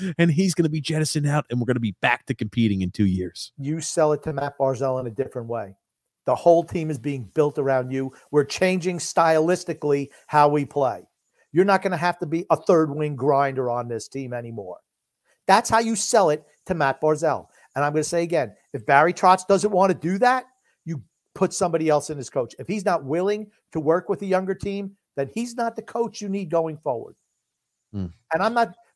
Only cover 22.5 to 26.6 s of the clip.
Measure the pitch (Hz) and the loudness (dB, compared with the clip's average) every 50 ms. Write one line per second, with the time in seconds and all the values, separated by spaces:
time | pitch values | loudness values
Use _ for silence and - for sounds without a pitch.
22.5 | - - 110 - 202 214 190 208 180 160 143 131 147 170 185 196 208 208 214 202 | -8 -14 -8 -6 -6 -4 -2 -2 -2 -2 -2 -2 -2 -2 0 0 -2 -4 -6 -12
23.5 | _ _ _ _ - 165 147 143 160 180 180 - 202 196 202 190 185 185 190 190 | _ _ _ _ -8 -4 0 2 2 2 0 -2 -6 -6 -2 -2 0 0 0 -2
24.5 | 190 190 - 202 196 202 202 196 196 _ _ _ _ - 139 139 - 220 233 240 | -6 -6 -6 -6 -6 -6 -8 -10 -12 _ _ _ _ -6 -6 -6 -4 -8 -8 -8
25.5 | 233 247 233 233 226 - 220 - - 240 233 220 - - 208 202 190 202 196 151 | -6 -6 -6 -4 -6 -8 -14 -10 -4 -4 -4 -4 -4 -8 -8 -6 -6 -6 -4 -2
26.5 | 165 165 | -2 -2